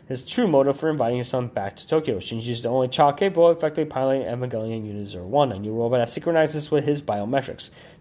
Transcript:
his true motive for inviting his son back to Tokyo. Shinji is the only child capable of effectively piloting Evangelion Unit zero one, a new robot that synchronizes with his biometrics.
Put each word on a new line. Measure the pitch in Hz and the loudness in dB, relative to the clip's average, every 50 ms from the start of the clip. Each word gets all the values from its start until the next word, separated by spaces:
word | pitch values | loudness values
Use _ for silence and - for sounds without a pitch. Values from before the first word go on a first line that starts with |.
| - - | -12 -10
his | 131 123 - | -10 -10 -8
true | - - 240 247 185 | -6 -2 0 2 4
motive | 151 139 135 139 135 - | 6 6 6 4 2 0
for | - 160 | 0 -2
inviting | 151 147 120 117 123 123 | 0 0 0 0 0 -2
his | 123 - | -2 -2
son | - 127 123 120 | -2 -2 -2 -2
back | - 117 98 98 - - | -4 -6 -6 -6 -8 -10
to | - - | -4 0
Tokyo. | 160 160 156 151 113 92 | 0 0 2 0 -4 -4
Shinji | - - 113 113 113 123 | -4 -6 -8 -6 -6 -6
is | 120 113 | -6 -4
the | 120 117 | -2 0
only | 123 131 127 127 | 0 2 0 0
child | 127 - 147 143 143 - | 4 4 4 4 4 2
capable | 202 196 190 170 170 170 | 0 0 4 6 6 6
of | 165 165 | 6 4
effectively | - 151 151 - 156 151 | 0 -2 0 -2 -4 -2
piloting | - 135 131 135 135 135 117 85 | -2 -2 0 2 0 0 0 -4
Evangelion | 120 123 127 127 120 110 110 113 113 113 107 | -4 -4 -6 -4 -4 -6 -4 -4 -6 -6 -6
Unit | 104 101 104 101 98 | -8 -8 -8 -10 -10
zero | 98 90 90 | -10 -10 -8
one, | 92 120 147 147 131 | 0 2 2 4 2
a | 104 95 | 2 -4
new | 101 107 110 | -6 -4 -2
robot | 113 117 117 127 123 | -2 0 0 2 2
that | 117 117 | 0 0
synchronizes | - 156 151 170 165 160 156 151 156 151 147 - | -4 -4 -2 0 2 2 2 2 0 -4 -4 0
with | 156 147 - | 0 0 2
his | 147 147 147 | 2 -2 -2
biometrics. | - - 104 104 101 110 135 139 131 - - - - - - - - - - - | -2 -4 -4 -2 -2 -2 -2 -2 -2 -4 -10 -12 -14 -18 -18 -20 -20 -20 -20 -20